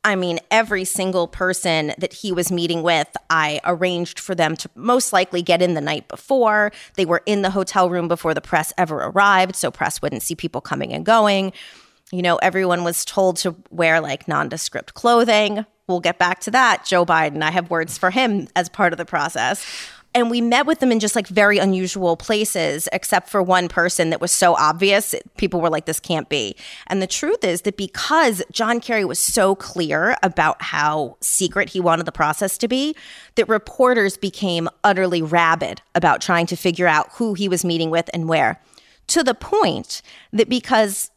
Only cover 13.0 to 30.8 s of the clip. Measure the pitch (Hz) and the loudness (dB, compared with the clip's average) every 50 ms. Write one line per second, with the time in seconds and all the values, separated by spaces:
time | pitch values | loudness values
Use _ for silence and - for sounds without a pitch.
13 | - - - 202 190 185 170 - - 185 165 - - _ - 170 170 160 160 165 | -6 -4 0 2 2 2 2 0 -4 -4 -6 -6 -18 _ -2 0 2 2 2 2
14 | 156 143 135 - - - 151 143 151 127 - 160 - - - - - - - - | 0 -2 -8 -8 -4 -4 -2 -2 -2 -4 -6 -8 -8 -8 -8 -10 -12 -12 -14 -2
15 | - 233 240 233 240 226 214 214 214 202 208 208 214 _ _ _ _ - 180 175 | 2 4 4 4 4 4 4 2 2 0 -2 -6 -8 _ _ _ _ -4 -4 0
16 | 170 170 180 _ 185 175 185 - - 220 220 262 262 233 196 - - - 190 180 | 0 -2 0 _ 0 0 0 -4 -4 0 2 4 4 4 2 0 0 0 2 2
17 | 175 170 165 160 156 151 147 156 151 156 175 185 170 170 175 165 160 165 - - | 4 4 2 2 2 0 -2 -2 -4 0 0 -2 -2 -2 -4 -4 -4 -4 -4 -2
18 | - 185 185 254 262 233 202 202 - - _ 180 175 170 - - 202 175 165 - | -2 0 2 2 0 2 0 -2 -4 -2 _ -2 -2 -2 -2 0 0 0 0 -2
19 | 170 - - 156 143 135 - 120 113 131 196 - - - - - - - - - | -8 -4 -2 -2 -2 -2 -2 -2 -2 0 -2 -4 -8 -12 -14 -14 -14 -16 -18 -20
20 | _ _ - 247 240 233 240 240 233 233 240 262 294 294 320 - 269 254 233 220 | _ _ 0 0 0 2 0 0 2 2 2 2 2 2 0 2 2 2 2 2
21 | 214 208 - 233 196 - 180 208 202 208 208 202 - 196 190 185 185 180 - 196 | 2 0 0 -2 -4 0 2 4 4 4 4 4 2 2 2 0 -2 -4 -4 -2
22 | 185 170 165 - - - 220 208 214 208 - 185 160 147 143 156 - - - 185 | 0 0 0 0 0 -2 0 0 0 -2 -2 -2 -2 -2 -2 -4 -4 -4 -6 -6
23 | - - 208 180 - - - 202 185 180 185 180 175 175 - 180 170 180 - - | -2 -2 -2 -2 -2 -2 -2 0 2 4 2 2 2 0 0 0 0 0 0 0
24 | 170 165 165 - - 175 - - 190 175 170 - 151 151 156 170 196 196 196 208 | 0 0 0 -2 -2 -2 0 4 4 4 4 4 2 2 2 2 2 2 4 2
25 | 202 - - - - - _ - 220 180 - 175 165 170 156 156 - - 156 - | 0 -2 -6 -8 -10 -14 _ -4 -4 -2 0 0 0 0 0 0 -4 -6 -8 -8
26 | - - 175 156 - _ 151 139 110 101 - - - - - - - - 185 190 | -4 -4 -4 -4 -4 _ -4 -4 -4 -6 -10 -12 -18 -20 -20 -18 -8 -4 -4 -4
27 | 190 185 - - - 302 427 - - 190 170 170 - 208 196 - 196 180 - - | -2 -2 -4 -4 -2 -2 -2 0 0 -2 -2 -2 -4 -6 -4 -4 -10 -8 -8 -8
28 | - - 294 320 320 247 208 175 - - - - 226 220 240 233 - - 233 220 | -4 0 2 4 4 2 2 -2 -8 -8 -4 -4 -2 0 -2 -2 -2 -2 -2 0
29 | 196 180 131 - - - - 233 190 190 196 196 - - - 180 165 151 147 151 | 0 -2 -2 -2 -2 0 2 2 4 2 2 0 -4 -10 -4 -4 -2 -2 0 0
30 | 170 220 254 - - 190 - - 156 156 - - - - - 151 | 2 0 2 2 0 0 2 2 2 2 0 -2 -8 -6 -2 0